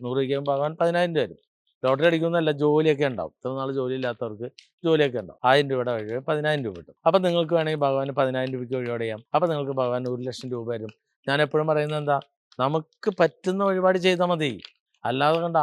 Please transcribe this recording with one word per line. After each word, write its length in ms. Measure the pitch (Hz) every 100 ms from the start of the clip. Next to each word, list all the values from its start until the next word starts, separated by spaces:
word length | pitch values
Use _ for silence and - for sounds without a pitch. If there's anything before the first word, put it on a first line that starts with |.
നൂറ് 140 | 123 127
രൂപയ്ക്ക് 160 | 135
ചെയ്യുമ്പോൾ 220 | 139 143
ഭഗവാൻ 180 | 139 147 160
പതിനായിരം 380 | 170 175 175 160
രൂപ 100 | 110
തരും. 140 | 82 _ _ _ _
ലോട്ടറി 240 | 127 135 165
അടിക്കുന്നതല്ല, 420 | 165 165 170 156
ജോലിയൊക്കെ 540 | 143 147 147 156 143 143
ഉണ്ടാവും. 260 | 113 80 -
ഇത്ര 140 | 127 135
നാൾ 140 | 135
ജോലി 240 | 135 127 131
ഇല്ലാത്തവർക്ക് 500 | 127 113 117 107 120 - - _
ജോലിയൊക്കെ 360 | 165 160 143 120
ഉണ്ടാവും. 180 | 92 - 123
ആയിരം 220 | 139 143
രൂപയുടെ 220 | 131 120
വഴി 300 | 117 107 120 135
പതിനായിരം 360 | 156 151 151 117
രൂപ 100 | 87
കിട്ടും. 180 | 80 - 165
അപ്പം 160 | 185
നിങ്ങൾക്ക് 340 | 180 170 160 165
വേണമെങ്കിൽ 280 | 156 156 143
ഭഗവാന് 300 | 135 139 135
പതിനായിരം 340 | 131 127 131
രൂപയ്ക്ക് 220 | 131 123 127
വഴിപാട് 260 | 120 117
ചെയ്യാം. 180 | 113 107 -
അപ്പം 140 | 151 170
നിങ്ങൾക്ക് 260 | 151 139 135
ഭഗവാന് 280 | 127 123 127
ഒരു 100 | 123
ലക്ഷം 260 | 127 117 127
രൂപ 180 | 123 113
വരും. 240 | 117 107 - _ _ -
ഞാൻ 100 | 139
എപ്പോഴും 260 | 147 151 156
പറയുന്നത് 340 | 151 151 151
എന്താ, 160 | 147 139 - _ _ -
നമുക്ക് 500 | 131 160 156 _ - 185
പറ്റുന്ന 420 | 165 - 185 190
വഴിപാട് 340 | 196 185 185 185
ചെയ്താൽ 320 | 180 175 180
മതി. 200 | 170 151 104 - _ _ _
അല്ലാതെ 340 | 113 131 147 165
കണ്ട് 200 | 170 165